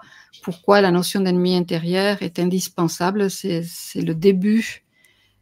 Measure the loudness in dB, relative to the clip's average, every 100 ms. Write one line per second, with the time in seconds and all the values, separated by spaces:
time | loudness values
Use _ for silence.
0 | -4 -20 _ -18 -12 -4 4 4 6 2
1 | 0 -2 0 2 2 0 0 -4 -2 0
2 | 0 -2 -4 -2 -2 0 -4 -2 -2 -2
3 | -2 0 -2 -4 -6 -6 -6 -12 -12 -6
4 | -4 0 2 4 2 0 -2 -8 _ _
5 | _ _ _ _